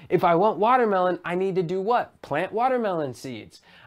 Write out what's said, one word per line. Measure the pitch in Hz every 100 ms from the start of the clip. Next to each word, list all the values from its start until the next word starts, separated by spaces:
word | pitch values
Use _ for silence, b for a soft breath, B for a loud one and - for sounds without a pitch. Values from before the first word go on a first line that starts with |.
| B
If | 170
I | 175 170
want | 214 165
watermelon, | 214 254 226 190 180 175 160
I | 180
need | 196 180
to |
do | 165 185
what? | 196 240 - -
Plant | - 143 180
watermelon | 202 254 254 214 170 139
seeds. | 120 135 110 104 - B B